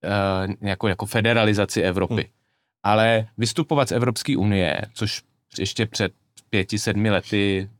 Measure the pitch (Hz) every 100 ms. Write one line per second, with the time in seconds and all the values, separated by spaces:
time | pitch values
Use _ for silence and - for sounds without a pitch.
0 | 87 101 98 95 95 - 104 95 110 92
1 | 107 120 113 117 107 104 98 - 90 92
2 | 95 113 - _ _ _ _ _ 101 107
3 | 113 113 110 - 113 - 160 147 127 101
4 | 120 110 - 90 101 101 87 73 - -
5 | 107 - _ _ _ - 95 - 110 -
6 | 98 - _ - _ 104 92 104 - 101
7 | 110 98 - 107 101 95 95 -